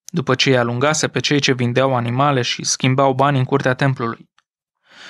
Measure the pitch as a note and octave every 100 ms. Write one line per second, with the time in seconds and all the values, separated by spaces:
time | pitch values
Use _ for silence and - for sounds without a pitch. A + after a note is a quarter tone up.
0 | - E3+ C3 B2+ C#3 B2+ A#2+ A#2+ D3 D#3
1 | C3+ C3 - D3 C#3 B2+ A#2+ B2 C3+ B2+
2 | A#2 B2 C#3+ C3+ A#2+ - B2 - C3 C3
3 | C#3 C3 C#3 C#3 B2+ C#3 C3+ B2+ C#3 B2+
4 | A#2 A2+ - _ _ _ _ _ _ -